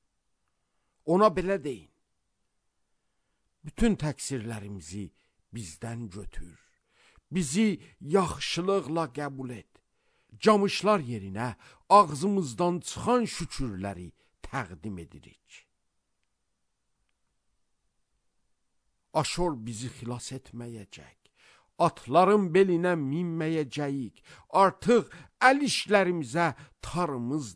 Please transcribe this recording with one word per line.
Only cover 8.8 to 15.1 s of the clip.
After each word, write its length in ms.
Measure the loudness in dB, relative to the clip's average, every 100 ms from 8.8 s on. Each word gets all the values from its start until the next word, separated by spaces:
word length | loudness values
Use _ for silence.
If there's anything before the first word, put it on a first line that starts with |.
| -2 -4 -4
qəbul 460 | -6 -10 -8 -12
et. 180 | -12 -16 _ _ _ _ _ _ 0
Camışlar 600 | 4 6 4 0 2 2
yerinə 560 | 0 -6 -6 -6 -6 -8 -16 -12 6
ağzımızdan 880 | 8 8 2 -2 0 -2 0 0 0
çıxan 440 | -6 -6 0 2 0
şükürləri 840 | -4 -8 -6 -6 -4 -8 -8 -14 -18 _ _
təqdim 540 | -10 -8 -8 -10 -10 -10
edirik." 680 | -12